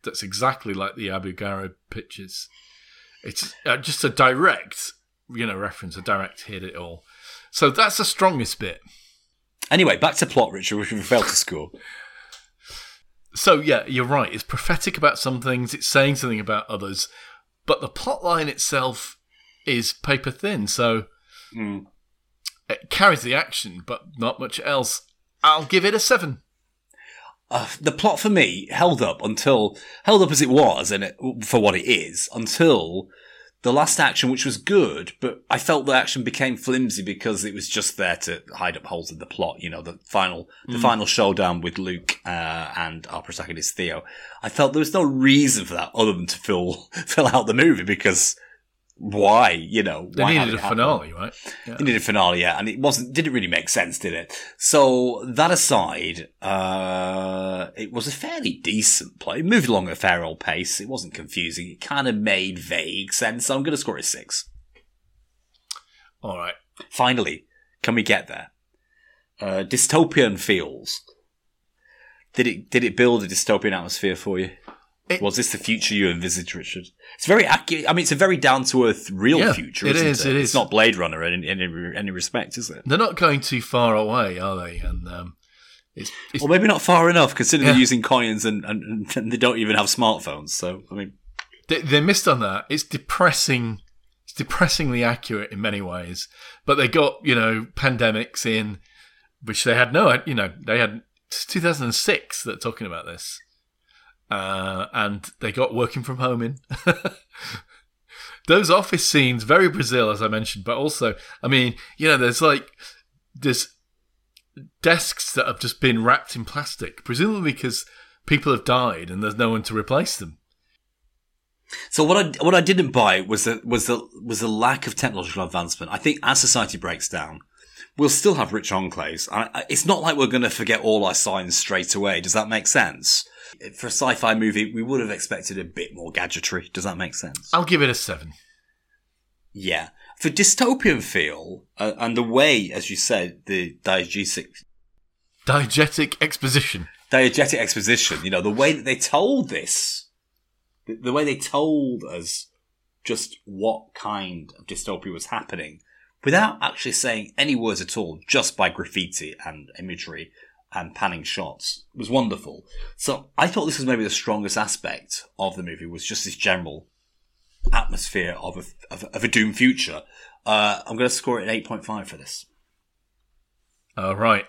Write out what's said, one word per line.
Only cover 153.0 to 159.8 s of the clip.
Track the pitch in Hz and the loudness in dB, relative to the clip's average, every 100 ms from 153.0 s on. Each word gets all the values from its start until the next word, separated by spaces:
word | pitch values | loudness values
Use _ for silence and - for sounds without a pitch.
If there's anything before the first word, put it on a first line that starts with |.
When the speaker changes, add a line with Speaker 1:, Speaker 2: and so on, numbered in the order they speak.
| - | -6
Speaker 2:
just | 151 - - - | -6 -6 -14 -16
what | 95 110 - _ - | -4 -2 -2 _ -12
kind | 107 104 92 87 76 - | -8 -6 -8 -12 -16 -20
of | - | -14
dystopia | 87 - 92 98 | -12 -8 -8 -8
was | 85 - | -12 -8
happening, | 113 - 87 78 76 _ _ _ _ 139 | -8 -8 -12 -12 -16 _ _ _ _ 2
without | 175 214 - | 4 2 0
actually | 135 - 127 | -6 -6 -6
saying | - 131 110 104 - | -4 -2 -4 -6 -2
any | 143 127 | 0 2
words | 113 98 | 0 -2
at | 90 - | -6 -6
all, | 90 78 - | -8 -10 -2
just | 135 - - | 0 0 0
by | 92 | 0
graffiti | - 85 98 87 - 78 - 78 | 0 -8 -6 -6 -8 -12 -14 -16
and | 78 69 | -16 -20
imagery | - | -16